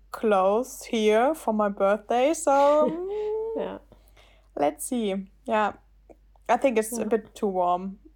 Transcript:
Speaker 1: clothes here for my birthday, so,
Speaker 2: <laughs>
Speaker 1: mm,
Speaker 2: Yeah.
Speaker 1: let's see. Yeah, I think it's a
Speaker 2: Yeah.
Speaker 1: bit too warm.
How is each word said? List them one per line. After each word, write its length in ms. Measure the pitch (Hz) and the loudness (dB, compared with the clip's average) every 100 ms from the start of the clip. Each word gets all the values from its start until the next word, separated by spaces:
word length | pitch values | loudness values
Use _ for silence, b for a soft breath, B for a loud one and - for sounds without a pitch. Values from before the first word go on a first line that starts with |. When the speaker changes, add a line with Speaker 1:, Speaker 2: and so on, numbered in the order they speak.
| _ | _
Speaker 1:
clothes 720 | - 226 202 185 214 254 - - | -4 0 2 4 2 -2 -10 -6
here 440 | 233 214 214 254 | 0 2 4 2
for 200 | 311 - | 0 -2
my 160 | 214 208 | 0 0
birthday, 640 | 202 196 214 - 233 269 | 0 0 0 0 0 2
so, 180 | 320 - 277 285 302 302 | 0 2 4 6 4 2
Speaker 2:
<laughs> 0 | |
Speaker 1:
mm, 640 | 320 370 415 427 440 440 440 | -2 -6 -6 -4 -4 -6 -6
Speaker 2:
Yeah. 220 | - - - b b b b b b - | -8 -10 -18 b b b b b b -2
Speaker 1:
let's 280 | 294 302 | -2 -2
see. 300 | - 247 214 196 190 _ - | -4 -4 -2 -4 -8 _ -4
Yeah, 260 | 220 208 - _ _ - - _ _ - | 0 0 -4 _ _ -20 -20 _ _ -2
I 80 | 233 | 2
think 180 | 277 220 | 2 2
it's 160 | 214 | -2
a 80 | 233 | -4
Speaker 2:
Yeah. 80 | 214 | -2
Speaker 1:
bit 260 | 220 208 | -2 -4
too 140 | - 208 | -6 -4
warm. 500 | 185 175 180 190 190 - | 0 0 0 -2 -12 -16